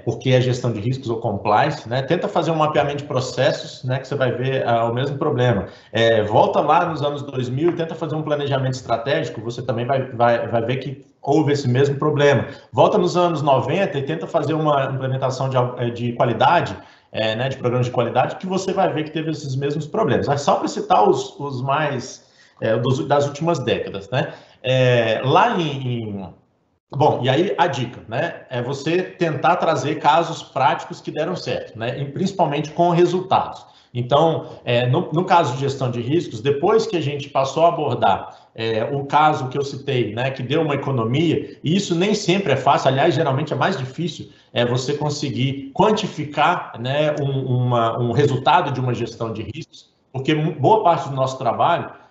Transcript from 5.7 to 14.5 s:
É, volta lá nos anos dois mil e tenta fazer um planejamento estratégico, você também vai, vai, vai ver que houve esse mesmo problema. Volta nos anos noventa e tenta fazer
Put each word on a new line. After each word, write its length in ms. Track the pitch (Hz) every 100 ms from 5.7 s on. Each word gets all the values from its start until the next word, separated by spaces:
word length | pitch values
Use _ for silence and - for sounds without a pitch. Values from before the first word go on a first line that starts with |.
| - -
É, 320 | 110 113 110
volta 360 | 104 123 196 202
lá 240 | 147 165 170
nos 160 | 147
anos 200 | 147 143
dois 260 | - 127 120
mil 220 | 131 170
e 40 | 165
tenta 200 | 160 156
fazer 200 | 156 156
um 60 |
planejamento 520 | 151 147 139 139 131
estratégico, 680 | 127 - 117 135 156 - -
você 200 | 110 -
também 240 | - 113 123
vai, 260 | 135 127
vai, 360 | 113 117 117 107
vai 140 | 117
ver 160 | - 127
que 280 | - - - _
houve 320 | - 151 143
esse 140 | 143 123
mesmo 280 | 127 139 139
problema. 520 | 151 139 143 123 - - -
Volta 280 | 113 160 180
nos 180 | 180 170
anos 240 | 175 151
noventa 560 | 151 131 113 175 196 143
e 60 |
tenta 240 | 143 160 160
fazer 260 | 165 139